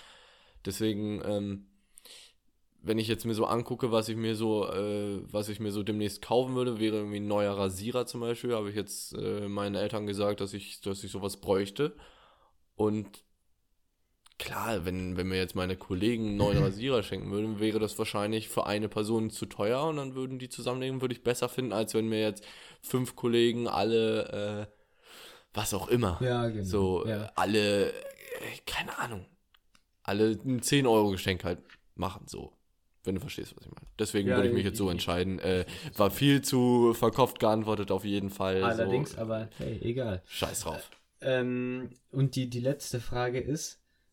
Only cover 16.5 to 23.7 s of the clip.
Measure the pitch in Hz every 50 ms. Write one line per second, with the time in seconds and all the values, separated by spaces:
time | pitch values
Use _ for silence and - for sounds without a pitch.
16.5 | 101 98 98 95 95 104 117 135 131 113 98 - - 95 98 98 98 104 107 110
17.5 | 110 101 107 110 104 110 107 101 - - 113 - - 104 104 104 110 110 107 -
18.5 | - - - - 101 104 107 104 - 107 107 104 113 113 110 107 - - 107 101
19.5 | - - 101 104 120 135 151 160 156 147 139 131 131 131 131 127 131 127 127 127
20.5 | - - 120 127 123 127 131 131 131 131 127 127 123 - - 120 123 - 123 120
21.5 | - - 131 123 95 107 110 104 - 113 110 113 110 107 107 107 101 - - -
22.5 | - - - - - - - - - 127 127 127 - - - 120 117 120 117 120
23.5 | 113 120 120 113